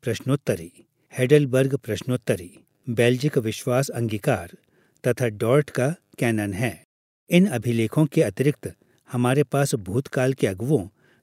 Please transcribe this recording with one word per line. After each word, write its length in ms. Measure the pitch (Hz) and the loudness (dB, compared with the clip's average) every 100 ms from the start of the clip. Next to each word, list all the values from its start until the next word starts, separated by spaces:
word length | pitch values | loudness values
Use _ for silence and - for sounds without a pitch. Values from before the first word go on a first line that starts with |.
प्रश्नोत्तरी, 680 | - 107 - 139 - 92 82 _ - _ _ | -6 -4 -2 -2 -2 -6 -6 _ -20 _ _
हेडलबर्ग 640 | - 127 147 139 131 135 135 | 0 4 6 4 2 0 -2
प्रश्नोत्तरी, 760 | - 104 - 123 - 104 87 - _ _ - | -4 -6 -4 -4 -2 -4 -4 -20 _ _ -6
बेल्जिक 500 | 113 120 127 147 139 | 2 2 2 0 0
विश्वास 500 | 110 - - 123 135 | -2 -4 -2 0 -2
अंगीकार 640 | 120 117 107 - 110 85 - _ _ _ _ | -4 -4 -2 -2 -2 -4 -18 _ _ _ _
तथा 240 | 123 120 123 104 | -2 0 -2 -2
डॉर्ट 320 | 113 143 - | 2 2 2
का 200 | 127 131 175 _ - | -2 -2 -4 _ -4
कैनन 340 | 123 110 104 | -2 -2 -2
है। 180 | 92 123 90 _ _ _ _ - | -4 -4 -6 _ _ _ _ 2
इन 180 | 175 202 | 4 4
अभिलेखों 580 | 120 120 113 110 151 156 | 0 -2 0 0 2 2
के 160 | 160 | 2
अतिरिक्त 500 | 120 - 135 143 95 - _ _ - | 0 2 -2 -2 -10 -16 _ _ -8
हमारे 340 | 120 123 135 143 | -2 2 2 2
पास 280 | 139 139 123 | 0 0 -2
भूतकाल 560 | 92 113 - - 127 | -4 -6 -4 -2 0
के 140 | 135 110 | 0 -2
अगुवों 400 | 92 120 143 90 _ _ _ | -2 0 0 -2 _ _ _